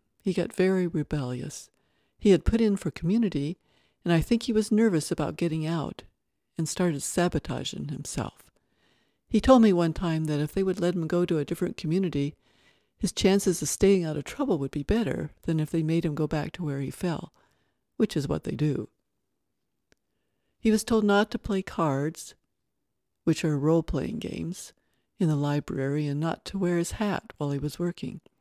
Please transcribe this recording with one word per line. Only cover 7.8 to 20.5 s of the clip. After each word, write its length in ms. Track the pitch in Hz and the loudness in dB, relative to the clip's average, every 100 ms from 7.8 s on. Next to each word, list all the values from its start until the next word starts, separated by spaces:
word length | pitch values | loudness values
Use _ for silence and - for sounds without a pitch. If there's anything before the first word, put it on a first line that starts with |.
| 143 | -8
himself. 640 | 147 - - 110 _ - _ _ _ _ _ _ _ _ | -8 -8 -6 -6 _ -20 _ _ _ _ _ _ _ _
He 120 | 214 | 0
told 220 | 254 262 | 6 8
me 100 | 220 | 8
one 220 | 175 165 | 6 2
time 320 | 160 175 160 156 | 0 -2 0 0
that 120 | 147 | -2
if 140 | 151 | -2
they 100 | - | -2
would 160 | 190 180 | -2 0
let 160 | 175 | 0
him 140 | 180 160 | 0 0
go 160 | 175 | 0
to 140 | 175 160 | 2 0
a 60 | |
different 320 | 143 170 175 - | -2 -2 -4 -4
community, 600 | 151 175 185 143 143 - _ _ _ _ _ - | -2 0 0 0 -4 -6 _ _ _ _ _ -6
his 140 | 185 | -6
chances 480 | - 196 202 196 170 | 2 4 4 2 0
of 80 | 151 | -2
staying 360 | - 196 190 | 2 4 4
out 120 | 160 147 | 2 -4
of 80 | |
trouble 320 | - - 277 156 | -8 -4 0 0
would 120 | 139 | 0
be 140 | 147 | -6
better 460 | 139 226 190 - 151 - | 0 0 0 -2 -6 -8
than 180 | - 160 | -2 -2
if 80 | 151 | 0
they 140 | 165 | -2
made 240 | 156 165 165 | 0 0 0
him 80 | |
go 120 | 147 151 | -2 -2
back 260 | 156 156 | -2 -4
to 100 | - | -6
where 180 | 156 139 | -6 -4
he 100 | 131 | -6
fell, 440 | - 180 160 - _ _ _ _ _ _ - | -4 -4 -4 -8 _ _ _ _ _ _ -2
which 200 | 220 156 | 0 0
is 120 | 139 | -2
what 160 | 156 | -4
they 100 | - | -4
do. 340 | - 151 135 107 _ _ _ _ _ _ _ _ _ _ _ _ _ _ _ _ | -2 -2 -2 -6 _ _ _ _ _ _ _ _ _ _ _ _ _ _ _ _